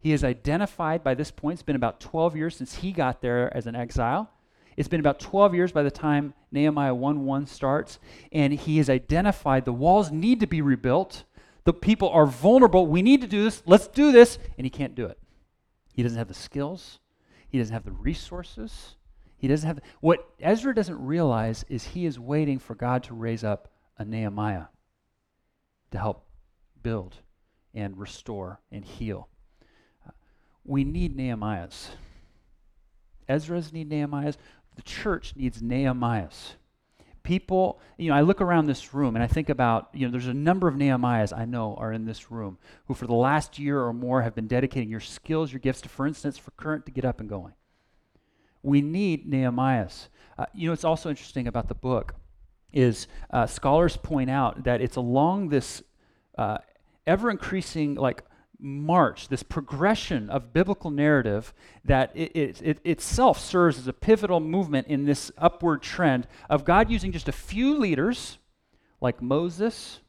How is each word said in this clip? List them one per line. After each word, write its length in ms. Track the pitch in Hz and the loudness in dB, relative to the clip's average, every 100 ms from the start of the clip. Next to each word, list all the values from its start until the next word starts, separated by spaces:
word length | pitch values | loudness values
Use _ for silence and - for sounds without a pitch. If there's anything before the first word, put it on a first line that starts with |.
He 100 | 156 | 2
is 140 | 151 139 | 2 2
identified 760 | 123 143 160 202 - 160 165 151 | -2 -2 -2 -2 -2 -2 0 0
by 80 | |
this 180 | 127 147 | -2 -4
point. 240 | - 147 170 | -6 -6 -6
It's 80 | |
been 120 | - 143 | -4 -2
about 240 | 120 - | -2 -4
twelve 340 | - 160 165 156 | -8 0 0 0
years 200 | 160 - | -6 -6
since 200 | 127 - | -12 -8
he 160 | 180 | -8
got 300 | 180 131 123 | -2 -2 -2
there 340 | 123 120 123 - | -2 0 0 -4
as 100 | 117 | -8
an 100 | 117 | -8
exile. 540 | 120 - 120 147 220 _ _ _ _ - | -6 -2 0 -2 -4 _ _ _ _ -8
It's 140 | 147 | -2
been 100 | 170 | 0
about 200 | 147 139 | 0 0
twelve 340 | - 196 202 175 | -2 4 4 4
years 160 | 180 | 0
by 120 | 160 | 2
the 80 | 143 | 0
time 420 | - 156 147 143 - _ | 0 0 0 0 -10 _
Nehemiah 440 | 143 151 151 139 123 | 0 2 2 0 0
one 300 | 135 147 135 | 0 -2 -2
one 200 | 135 143 | -2 -4
starts, 540 | - 135 143 - - - - - | -4 -2 0 -4 -14 -20 -20 -6
and 220 | 156 143 | 0 2
he 260 | 147 - 156 | 2 0 2
is 100 | 139 | 4
identified. 760 | 131 - 160 202 196 151 135 | 2 2 0 2 0 2 0
The 100 | 127 | 0
walls 380 | 120 147 196 185 | 0 4 4 4
need 300 | 151 196 247 | 0 2 2
to 60 | 208 | 2
be 140 | 165 | 0
rebuilt. 640 | 143 127 123 139 190 - - - _ _ | 2 2 2 0 0 -8 -20 -20 _ _
The 100 | - | 0
people 360 | 170 - 220 190 | 0 2 2 4
are 160 | 170 151 | 6 6
vulnerable. 600 | 120 160 254 240 180 170 | 6 6 8 8 6 4
"We 140 | 165 | 4
need 200 | 202 277 | 6 6
to 60 | 240 | 4
do 160 | 202 | 0
this. 200 | 214 202 - | 0 -2 8
Let's 220 | 202 - | 8 8
do 240 | - 294 | 4 8
this." 260 | 247 240 - - - | 10 10 8 -12 -6
And 80 | 131 | -8
he 40 | |
can't 260 | - 139 - | -4 -8 -6
do 100 | 107 | -8
it. 120 | - - _ _ _ _ _ _ | -8 -20 _ _ _ _ _ _
He 100 | - | -2
doesn't 140 | 120 117 | -2 -2
have 100 | 113 | -8
the 60 | |
skills. 680 | - - 143 143 185 - - _ _ _ _ - | -10 -12 -8 -8 -8 -16 -20 _ _ _ _ -6
He 80 | 135 | -4
doesn't 160 | 113 | -2
have 100 | 113 | -4
the 80 | 101 | -8
resources. 1040 | 95 - 165 - 175 175 - 220 - - - _ - - _ | -6 -4 -4 -8 -14 -14 -14 -14 -14 -20 -20 _ -20 -20 _
He 120 | 135 | -2
doesn't 180 | 151 156 | 0 -2
have, 140 | 170 - - | -6 -12 -2
what 280 | 156 170 - _ | 2 2 0 _
Ezra 360 | 160 220 262 220 | 0 0 0 -2
doesn't 280 | 185 165 | -2 -6
realize 600 | 131 160 160 113 113 113 - | -4 0 2 2 -2 -4 -8
is 160 | 127 | -10
he 220 | - 175 170 | -8 -6 -6
is 140 | 123 | -6
waiting 400 | 120 147 151 135 | -4 -2 0 -2
for 160 | - 113 | -6 -8
God 260 | 120 127 - | -2 -2 -4
to 100 | 117 | -8
raise 280 | 113 113 | -6 -4
up 260 | 110 104 - _ _ _ | -4 -4 -8 _ _ _
a 80 | 107 | -10
Nehemiah 600 | 113 107 101 107 95 80 _ _ _ _ _ _ _ _ _ _ _ _ | -6 -4 -4 -4 -4 -8 _ _ _ _ _ _ _ _ _ _ _ _
to 80 | 98 | -6
help 300 | 107 - _ - _ _ _ _ | -6 -6 _ -20 _ _ _ _
build 320 | 117 110 92 - _ _ _ _ _ | -6 -6 -8 -18 _ _ _ _ _
and 240 | 113 101 95 | -10 -8 -8
restore 640 | 101 - - 104 92 101 _ | -16 -16 -12 -10 -10 -14 _
and 140 | 110 98 | -16 -16
heal. 440 | - 113 95 - _ _ _ _ _ _ _ - | -10 -8 -8 -12 _ _ _ _ _ _ _ -20
Uh, 40 | - _ _ _ _ | -20 _ _ _ _
we 200 | - 139 | -4 -2
need 340 | 139 160 151 139 | -2 -2 -4 -4
Nehemiahs. 720 | 131 113 107 104 87 - - - - - _ _ _ _ _ _ _ _ _ - _ | -6 -4 -4 -6 -8 -16 -18 -20 -20 -20 _ _ _ _ _ _ _ _ _ -20 _
Ezras 460 | 139 151 170 156 | -4 -2 -6 -6
need 160 | 160 151 | -10 -6
Nehemiahs. 480 | 151 147 147 147 147 - _ _ - | -4 -4 -4 -6 -6 -14 _ _ -20
The 80 | |
church 500 | - - 214 170 - - | -16 -8 -4 -4 -6 -8
needs 240 | 127 110 | -8 -6
Nehemiahs. 960 | 117 127 135 127 120 113 82 - - - _ _ _ _ _ - | -4 -2 0 0 -2 -2 -4 -12 -20 -20 _ _ _ _ _ -16
People, 580 | - 180 - 185 185 - - - | -4 -4 0 0 0 -2 -16 -8
you 120 | 165 | 0
know, 60 | 143 | 4
I 60 | |
look 200 | 156 196 | 4 4
around 240 | 180 175 151 | 2 2 2
this 280 | 131 - | -2 -6
room 220 | 135 139 113 | -2 -2 0
and 60 | |
I 60 | 117 | 0
think 220 | - 151 | 0 0
about, 400 | 135 123 113 - | 0 2 0 -2
you 140 | - 127 | -6 -4
know, 40 | |
there's 160 | 123 123 | -2 -4
a 60 | |
number 340 | 127 151 190 180 | -2 2 2 2
of 80 | 135 | 2
Nehemiahs 600 | 143 127 123 117 104 87 | 2 2 2 2 0 -2
I 80 | 113 | -6
know 300 | 120 110 104 | -4 -6 -6
are 160 | 113 | -6
in 140 | 110 110 | -6 -8
this 260 | 110 - | -10 -12
room 260 | 117 104 95 _ - _ | -10 -10 -12 _ -20 _
who 80 | 127 | -8
for 100 | 123 | 0
the 80 | |
last 460 | 117 127 151 - - | 2 4 2 -2 -6
year 240 | 143 143 | -2 0
or 100 | 120 | -2
more 300 | 117 123 131 | -4 -2 0
have 100 | 117 | 0
been 140 | 110 110 | -4 -2
dedicating 420 | 123 131 131 113 | 0 0 -2 -6
your 120 | 110 | -8
skills, 500 | - - - 156 160 | -10 -16 -6 -4 -4
your 80 | 131 | -2
gifts 220 | 131 131 | -4 -4
to, 80 | - | -8
for 180 | - 139 | -4 -4
instance, 320 | 151 147 131 | -4 -8 -8
for 120 | - | -18
Current 340 | - - 104 - | -12 -6 -6 -6
to 40 | |
get 140 | - 127 | -4 -4
up 140 | 117 | -4
and 100 | 110 | -8
going. 240 | 98 90 _ _ _ _ _ _ _ _ _ _ _ | -10 -12 _ _ _ _ _ _ _ _ _ _ _
We 180 | 139 143 | 2 2
need 480 | 147 170 202 156 - | 2 -2 -2 -2 -2
Nehemiahs. 800 | 139 127 120 131 127 95 - - _ _ - | 0 0 0 0 0 -2 -8 -20 _ _ -12
Uh, 60 | - - | -12 -6
you 120 | 165 | -4
know, 40 | |
what's 140 | 165 165 | -2 -2
also 240 | 160 165 | -2 -4
interesting 380 | 143 - - 120 | -8 -8 -6 -4
about 200 | 117 110 | -4 -4
the 80 | - | -6
book 400 | 127 123 - - - _ - _ _ | -2 -2 -4 -12 -20 _ -20 _ _
is, 340 | 143 127 107 - - - | 2 2 2 -8 -14 -6
uh, 160 | 127 113 | -2 -2
scholars 500 | - 143 151 170 - | -2 2 4 2 0
point 340 | - 151 131 | -4 -4 -2
out 320 | 135 127 - | 0 0 -2
that 180 | 127 120 | -2 0
it's 140 | 127 131 | -2 -4
along 540 | 123 127 156 190 185 | 0 2 2 2 0
this, 340 | 143 - - _ _ _ _ _ - | 0 -2 -12 _ _ _ _ _ -6
uh, 240 | 107 107 - _ _ _ - | -4 -4 -10 _ _ _ 0
ever-increasing, 920 | 190 233 202 - 190 - 160 147 143 | 0 0 -4 -4 -6 -4 -4 -2 0
like, 280 | 131 - - _ _ _ | -2 -2 -12 _ _ _
march, 680 | 139 139 151 180 135 - - | -12 -8 2 4 4 0 -8
this 120 | 131 | -8
progression 880 | - - 143 139 185 220 - 151 104 | -6 -10 -8 -2 0 0 -2 -6 -4
of 220 | 139 123 | -6 -2
biblical 400 | 151 185 202 165 | 0 0 -2 -4
narrative 640 | 143 147 147 113 101 113 - - - - | 0 4 4 2 -2 -6 -20 -20 -20 0
that 260 | 135 131 | 2 2
it, 160 | - 160 165 | -4 -6 -2
it, 260 | 143 - | -4 -4
it 180 | - 151 | -4 -4
itself 560 | - 165 - - 254 151 | -2 -4 -2 2 4 4
serves 400 | - 185 175 131 | 0 4 4 4
as 80 | 127 | -6
a 60 | |
pivotal 480 | - - 226 202 180 | -6 4 4 4 0
movement 440 | 156 175 175 143 131 | 0 -2 0 -2 0
in 180 | 143 143 | 0 0
this 260 | 143 - - | 0 -2 2
upward 440 | 170 - 170 147 | 2 2 0 0
trend 460 | - - 170 127 120 - - | -4 0 2 2 -2 -14 -2
of 160 | 147 135 | -2 2
God 260 | 180 220 | 2 4
using 220 | 220 190 | 0 -4
just 160 | 165 - | -6 -6
a 20 | |
few 480 | - - 196 262 294 | -8 -8 -2 0 2
leaders 580 | 214 147 175 247 - - _ _ _ _ _ _ | 0 2 0 -2 -8 -16 _ _ _ _ _ _
like 220 | 127 120 | -4 -4
Moses 800 | 120 139 170 165 220 - - - | -2 0 -2 -2 -4 -4 -16 -20